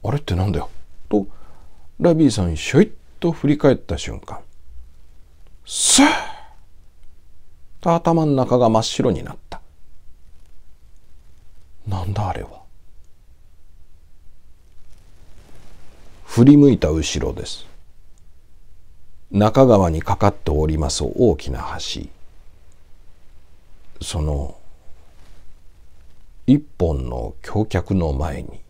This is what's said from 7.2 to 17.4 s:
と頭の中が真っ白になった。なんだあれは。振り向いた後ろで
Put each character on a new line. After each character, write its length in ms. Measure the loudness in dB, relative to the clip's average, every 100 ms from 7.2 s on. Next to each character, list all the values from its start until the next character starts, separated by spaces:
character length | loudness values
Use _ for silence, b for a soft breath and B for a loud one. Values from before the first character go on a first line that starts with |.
| -16 -14 -14 -16 -14 -4
と 140 | 2
頭 320 | 2 4 4 4
の 60 |
中 260 | 2 4 6
が 100 | 6
真 120 | 4
っ 20 |
白 280 | 2 0 2
に 120 | 0
な 80 | -4
っ 40 | -14 -12
た。 140 | -12 -12 -16 -12 -12 -12 -14 -16 -16 -14 -14 -12 -16 -18 -18 -16 -16 -16 -18 -16 -16 -14 -12 -6
な 180 | -4
ん 80 | -4
だ 160 | -2 -2
あ 40 |
れ 80 | -4
は。 200 | -8 -14 -20 -18 -16 -16 -16 -18 -20 -20 -20 -18 -18 -16 -16 -16 -18 -16 -14 -14 -16 -20 -18 -14 -12 -14 -16 -20 -16 -16 -12 -12 -12 -10 -12 -12 -16 -14
振 200 | -4 6 10
り 100 | 10
向 160 | 10
い 60 | 6
た 120 | 2
後 380 | 0 0 -2 -2
ろ 40 |
で 120 | -4